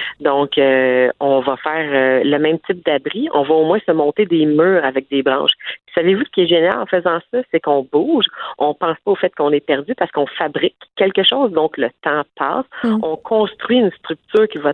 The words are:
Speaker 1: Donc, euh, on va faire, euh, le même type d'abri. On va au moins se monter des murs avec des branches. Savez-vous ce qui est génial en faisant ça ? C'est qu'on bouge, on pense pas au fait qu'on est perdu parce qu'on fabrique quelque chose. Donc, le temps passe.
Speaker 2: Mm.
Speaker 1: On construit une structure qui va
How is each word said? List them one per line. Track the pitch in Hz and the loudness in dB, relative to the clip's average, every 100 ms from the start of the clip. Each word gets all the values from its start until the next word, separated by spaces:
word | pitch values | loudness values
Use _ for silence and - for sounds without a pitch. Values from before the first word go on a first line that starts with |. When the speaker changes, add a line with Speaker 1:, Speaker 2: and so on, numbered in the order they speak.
| - - | -10 -4
Speaker 1:
Donc, | 147 139 143 151 | -2 0 0 2
euh, | 139 131 131 127 127 - | 2 4 2 2 0 0
on | 139 135 | 0 0
va | 127 135 | 0 -4
faire, | 156 156 151 | -4 -4 -2
euh, | 139 131 131 | 0 2 2
le | 131 147 | 2 0
même | 151 165 | 0 -2
type | - 180 165 | -4 -6 -2
d'abri. | 143 139 202 311 | -2 -2 -6 -2
On | 147 | 0
va | 139 | 2
au | 160 156 | 2 2
moins | 156 | 0
se | - | 0
monter | 160 147 147 202 | 0 0 0 0
des | 170 151 | 2 2
murs | 151 175 185 | 2 4 2
avec | 139 135 135 | 0 -4 -4
des | 139 | -2
branches. | 135 135 147 - - - _ | 0 0 -2 -4 -8 -16 _
Savez-vous | - 170 196 | -2 2 0
ce | 294 | 0
qui | - | 0
est | 170 | 2
génial | 175 170 208 | 2 2 0
en | - | -2
faisant | 180 175 165 - | -2 0 -4 -4
ça ? | 240 254 | -6 -2
C'est | 165 | -2
qu'on | - 143 131 | 0 -2 0
bouge, | 147 233 311 - - - - | 0 2 0 0 -4 -12 -4
on | 147 | -4
pense | 147 170 160 | -2 -4 -4
pas | - | -2
au | 196 | -2
fait | 180 | -2
qu'on | - 147 | -2 0
est | 147 | 0
perdu | - 139 147 254 | 0 -4 -2 -4
parce | 170 | -4
qu'on | 147 143 | -2 -4
fabrique | - 156 143 - - - - | -4 -6 -2 -4 -6 -12 -2
quelque | 196 190 | -2 0
chose. | 196 247 254 | 0 2 0
Donc, | 160 156 151 | 0 -2 -2
le | 117 - | -6 -4
temps | - 147 143 - | -4 -2 -4 -6
passe. | 139 165 262 - | -4 -4 -6 -6
Speaker 2:
Mm. | 233 220 | -2 -2
Speaker 1:
On | 185 160 | -2 -6
construit | - 220 208 - - 247 | -2 0 0 -4 0 2
une | 208 | 2
structure | - - 160 _ 214 214 | -2 -10 -12 _ 0 0
qui | 160 | 0
va | 147 | -4